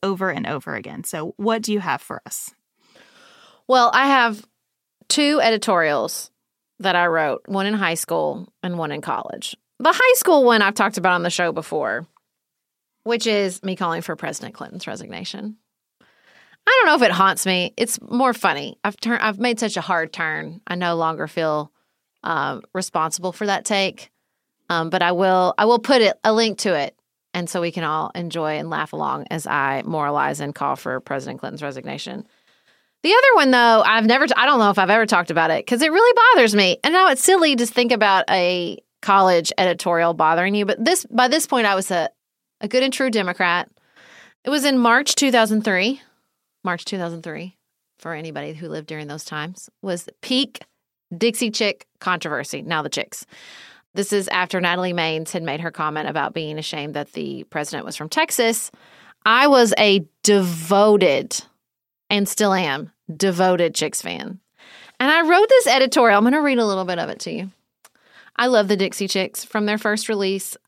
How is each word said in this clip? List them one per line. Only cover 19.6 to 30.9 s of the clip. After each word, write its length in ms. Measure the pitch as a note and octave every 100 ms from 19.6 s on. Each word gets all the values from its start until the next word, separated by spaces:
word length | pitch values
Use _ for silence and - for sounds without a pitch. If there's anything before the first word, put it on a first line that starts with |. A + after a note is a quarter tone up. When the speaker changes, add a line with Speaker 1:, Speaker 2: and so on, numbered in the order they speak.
Speaker 2:
such 160 | A3 G3
a 60 |
hard 300 | D#3+ F3 D#3+
turn. 500 | - D#3+ D#3 D#3 E3+ -
I 100 | F3+
no 200 | F3 E3
longer 320 | D#3+ D#3 D3+
feel, 420 | - D#3+ D3+ D3+ _ _ _ _ _
um, 400 | - D#3+ C#3+ B2+ -
responsible 600 | F#3 F#3 E3 D#3+ D#3+ F3+
for 140 | E3+ G#3
that 200 | G3 -
take. 440 | G3+ F#3+ - - _ _ _ _ _ _
Um, 180 | E3+ E3
but 140 | F3+
I 100 | F3
will, 400 | F3 F#3+ F#3 F3+ -
I 80 | G#3+
will 120 | A#3+
put 220 | A3+ C4
it, 180 | G#3 -
a 80 | A3
link 260 | A3 A3+ G3
to 140 | G#3
it, 220 | D#3+ C#3 - _ _ _
and 160 | F3+ E3+
so 100 | F3+
we 100 | E3+
can 140 | E3
all 260 | D#3+ D#3 D#3
enjoy 420 | - E3+ D#3+ D#3 D3+
and 140 | D#3+
laugh 240 | D3+ D#3
along 320 | D#3 D3 C#3 -
as 160 | D#3+ -
I 360 | D3 C#3 C3+
moralize 560 | - E3 D3 D3 C#3 D3
and 140 | D3
call 200 | - C#3+
for 260 | C3+ C3+